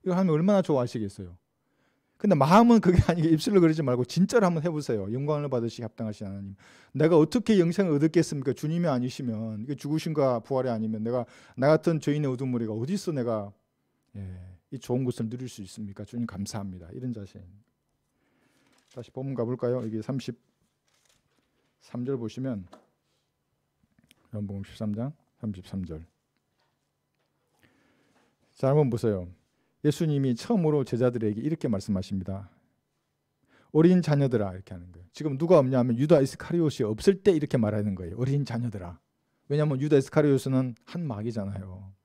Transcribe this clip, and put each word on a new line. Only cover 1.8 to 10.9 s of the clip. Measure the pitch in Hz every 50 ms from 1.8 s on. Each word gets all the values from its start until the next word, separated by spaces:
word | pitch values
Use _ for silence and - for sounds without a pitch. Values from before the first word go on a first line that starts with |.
| _ _ _ _ _ _ _
근데 | _ - 208 180
마음은 | 143 135 147 185 214 233 240 233 220
그게 | - 185 175 180 - -
아니고 | 165 175 156
입술로 | 165 165 156 - - 208 190
그러지 | 170 160 160 160 151
말고 | 127 123 123 123
진짜로 | - - 165 190 - - 240 202
한번 | 175 170 160 143
해보세요. | 175 160 151 139 - 120 104 95 101
"영광을 | 117 131 143 147 151 147 147 143
받으시기 | 131 120 117 113 - -
합당하신 | 117 107 _ - 117 110 104 - 107
하나님, | 95 98 98 98 98 98 _ _ - - - _ _ -
내가 | 135 151 160 175
어떻게 | 156 156 156 - 247 208 - 220 190
영생을 | 165 170 170 - 196 175 151 139 151
얻겠습니까? | 160 - 175 160 - 156 143 127 135 120
주님이 | - - 151 165 170 175
아니시면, | 160 135 123 123 123 - - 139 120 110 107 113 113 110 104 113
이게 | 139 143
죽으심과 | - - 143 151 156 - 170 156 151 139 131 123 113
부활이 | 107 - 139 131 127 127
아니면 | 117 110 110 110